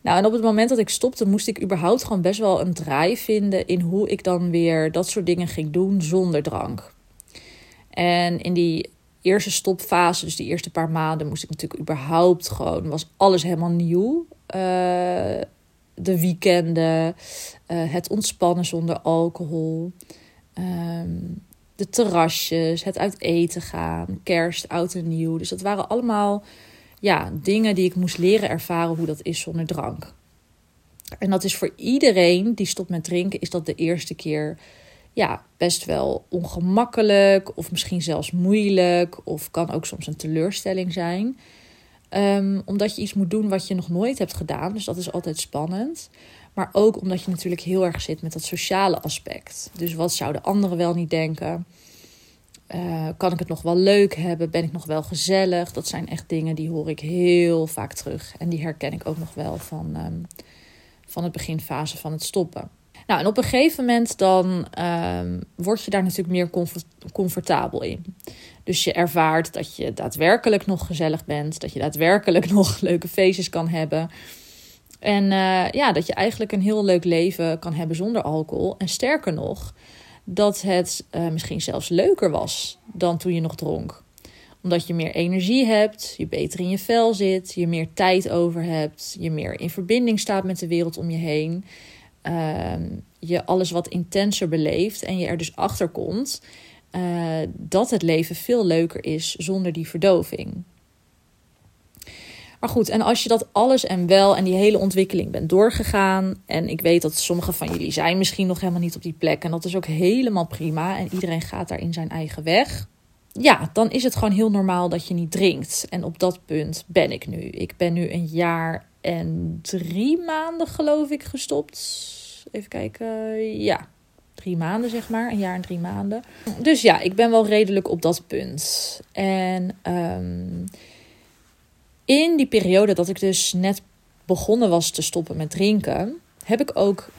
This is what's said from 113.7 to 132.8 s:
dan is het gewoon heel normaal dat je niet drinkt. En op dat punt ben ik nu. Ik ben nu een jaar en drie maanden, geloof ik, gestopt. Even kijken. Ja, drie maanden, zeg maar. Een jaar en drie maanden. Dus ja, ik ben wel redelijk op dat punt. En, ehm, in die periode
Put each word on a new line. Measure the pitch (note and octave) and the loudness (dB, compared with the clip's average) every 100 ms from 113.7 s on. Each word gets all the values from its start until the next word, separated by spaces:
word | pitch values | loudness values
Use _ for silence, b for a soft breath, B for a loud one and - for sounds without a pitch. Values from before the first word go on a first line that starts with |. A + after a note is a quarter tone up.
dan | - A3+ | 0 2
is | C4+ | 2
het | B3 | 0
gewoon | - A3 | 0 2
heel | G3 A3 | 4 4
normaal | G3+ F#3+ F3+ F3 | 2 2 2 0
dat | F3 - | -2 -4
je | |
niet | F3 E3+ | -4 -2
drinkt. | F3 F#3+ - E3+ - - | 2 2 2 -4 -6 -6
En | F3+ | -6
op | E3 E3 | -6 0
dat | F3+ F3+ | 0 0
punt | _ D#3 D3+ D#3+ - | _ -4 -4 -6 0
ben | F3+ D3 | 2 2
ik | - - | -2 -8
nu. | E3 | -8
Ik | - - - - | -8 -8 -8 -2
ben | F3 | 0
nu | E3+ E3+ | 0 -2
een | F3 E3 | -2 -4
jaar | D#3+ F3 E3 E3 D#3+ - _ | -2 0 0 -2 -6 -10 _
en | - E3+ E3+ D#3+ E3+ E3 | -6 -4 -4 -4 -4 -6
drie | - F#3+ E3 E3+ A#3+ E4+ | -6 -6 -4 -2 0 0
maanden, | E4+ D#4 D#4+ E4+ D#4+ | 0 -4 -4 -4 -4
geloof | - D4+ D4+ D4 | 0 2 2 2
ik, | D4 | -4
gestopt. | - C4+ - C#4+ D4+ - - - - - - - - | -6 -10 -4 -4 -4 -10 -10 -10 -12 -16 -18 -20 -14
Even | G#3+ G3+ | -14 -12
kijken. | - G#2+ - A3+ A3 A3 A3 A3 G#3+ | -8 -8 -8 -8 -6 -6 -4 -4 -2
Ja, | G#3 - - _ _ _ _ | -2 -2 -4 _ _ _ _
drie | - - F3 | -14 -6 -2
maanden, | E3 G#3 A#3+ | -2 -2 -2
zeg | A#3 G#3+ | -6 -4
maar. | A3+ A#3+ | -4 -2
Een | G#3+ | -2
jaar | F#3+ | -2
en | F3+ | -4
drie | F3+ F3 | -6 -6
maanden. | E3+ G3 G3+ G#3+ - B B - | -6 -4 -4 -6 -8 B B -2
Dus | B3 D#4 | 4 6
ja, | A3+ E3 | 8 6
ik | F#3 | 2
ben | F#3+ A#3 | 2 4
wel | A3+ G#3+ | 4 4
redelijk | G#3 G#3+ G3 F3+ | 4 4 2 -2
op | E3+ | 0
dat | E3 F3 - | 0 0 -4
punt. | - - D3 - - - - - | -6 -6 -8 -4 -4 -6 -10 -14
En, | - G3 F#3+ F#3 F#3 F3+ F#3 | -4 0 0 0 -2 -4 -6
ehm, | - F3 E3+ F#3 F3+ F3 F3+ F3 F#3 B B B B B B B B _ _ _ _ _ - | -4 -2 -2 -4 -6 -6 -6 -8 -8 B B B B B B B B _ _ _ _ _ 4
in | C4+ D#4+ E4 | 4 6 4
die | C4 | 4
periode | A3 F3+ F#3 | 2 4 6